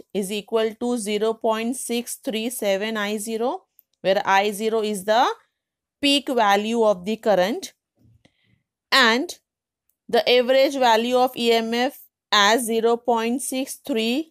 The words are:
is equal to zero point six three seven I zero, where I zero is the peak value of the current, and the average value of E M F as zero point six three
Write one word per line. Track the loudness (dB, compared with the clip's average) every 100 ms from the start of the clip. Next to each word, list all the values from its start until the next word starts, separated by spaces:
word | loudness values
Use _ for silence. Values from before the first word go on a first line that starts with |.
| -8
is | -6 -4
equal | -6 -2 -2 -2 -2
to | -4 -2
zero | -2 -2 -2
point | -2 -2 -2 -4 -6
six | -4 -6 -6 -10
three | -6 -6 -6
seven | -4 -2 -2 -2 -4
I | -4 -6
zero, | -6 -4 -4 -6 _ _ _ _
where | -2 0
I | 2 2 2
zero | -2 -4 -2
is | -2 -4 0
the | 2 2 -2 _ _ _ _ _ _
peak | 0 0 0
value | 0 2 2 0 0
of | 2 0
the | -2 -4
current, | 0 2 2 -2 -10 _ _ _ _ _ _ _ _ _ _ _ -2
and | 2 4 2 -2 -12 _ _ _ _ _ _ -2
the | 0 4
average | 4 4 4 2 2
value | 2 2 2 0
of | 0 0
E | 2
M | 2 0
F | -2 -2 -4 -20 _ _
as | 2 4 2 0
zero | 0 0 0
point | 0 0 0 -4
six | -4 -6 -8 -10
three | -6 -2 -2 -2 -6